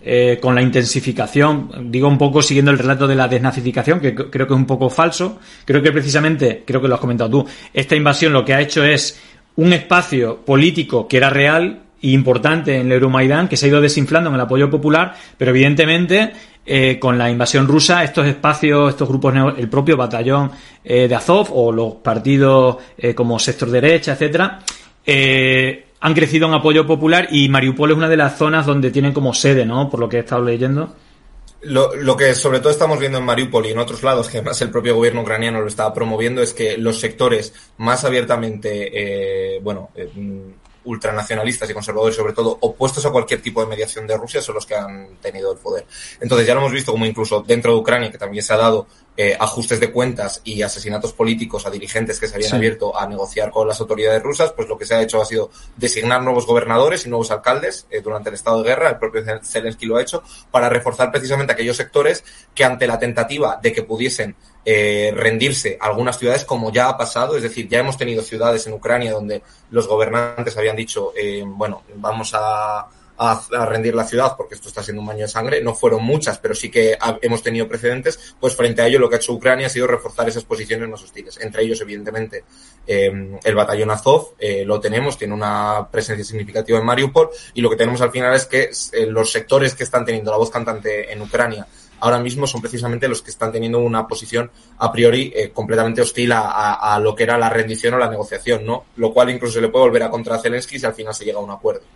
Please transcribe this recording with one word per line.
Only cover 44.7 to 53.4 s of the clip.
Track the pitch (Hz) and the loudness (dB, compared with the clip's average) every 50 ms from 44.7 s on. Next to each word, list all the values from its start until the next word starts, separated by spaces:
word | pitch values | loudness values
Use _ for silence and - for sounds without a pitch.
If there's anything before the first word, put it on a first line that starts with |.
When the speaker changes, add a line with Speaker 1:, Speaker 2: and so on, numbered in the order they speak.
| 107 | -6
Speaker 2:
han | 104 101 98 98 98 98 95 95 - | -6 -6 -8 -14 -16 -18 -20 -20 -12
tenido | - 101 95 98 95 98 95 | -12 -12 -10 -6 -6 -6 -6
el | |
poder. | - - 92 95 90 - _ - - - - - - | -6 -8 -8 -8 -8 -8 _ -20 -20 -20 -20 -14 -10
Entonces | - 117 127 120 117 | -4 0 2 2 2
ya | 113 123 | 2 2
lo | 135 | 2
hemos | 139 135 123 | 0 -2 -2
visto | 135 123 - | -4 -4 -4
como | 110 113 113 | -2 -2 -2
incluso | 110 107 113 110 107 107 104 101 | -2 -2 -4 -4 -2 -2 -4 0
dentro | - 120 117 117 117 | 0 0 0 2 2
de | 117 113 | 2 2
Ucrania, | 110 110 120 120 117 107 | 2 0 0 0 -2 -6
que | - | -8
también | - 107 101 101 104 104 | -10 -12 -10 -8 -8 -4
se | - | 0
ha | 110 | 2
dado, | 110 113 113 110 107 - _ _ _ _ _ _ | 2 4 4 2 0 -2 _ _ _ _ _ _
eh, | - 104 101 98 - | -2 0 0 0 0
ajustes | 107 104 - 123 110 - 123 101 | -2 -4 -2 -6 -4 -4 0 0
de | 120 113 | 0 0
cuentas | - 123 123 131 120 - 104 98 - - _ | 0 -2 -2 -2 -4 -6 -8 -8 -8 -10 _
y | 113 107 104 104 | -10 -6 -4 -4
asesinatos | 101 - - - 107 104 107 107 110 - | -4 -6 -10 -10 -8 -8 -6 -6 -8 -4
políticos | - 113 113 113 113 117 113 - 104 - | -2 0 0 0 -2 -4 -8 -8 -8 -8
a | 101 | -8
dirigentes | 98 101 98 - - 113 113 113 101 - | -10 -10 -12 -6 -4 -4 -4 -4 -4 -6
que | 110 | -6
se | 107 - | -8 -4
habían | 101 107 107 | -4 -4 -2
Speaker 1:
Sí. | 113 | 0
Speaker 2:
abierto | 123 110 113 107 - 104 101 - 104 | 2 0 0 0 -2 -6 -4 -4 -4
a | 101 | -6
negociar | 98 104 98 98 95 - 107 | -6 -6 -8 -8 -6 -4 -4